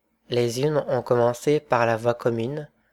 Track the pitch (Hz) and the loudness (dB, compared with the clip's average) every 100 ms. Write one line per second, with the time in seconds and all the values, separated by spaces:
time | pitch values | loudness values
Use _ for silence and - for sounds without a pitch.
0 | _ _ - 123 120 117 143 147 - 127 | _ _ -6 -2 0 0 0 0 -2 -2
1 | - 123 120 120 - 151 - 123 117 113 | 0 2 2 0 0 0 2 2 2 2
2 | 117 120 127 117 113 151 147 _ _ | 0 0 -2 -2 -4 -6 -12 _ _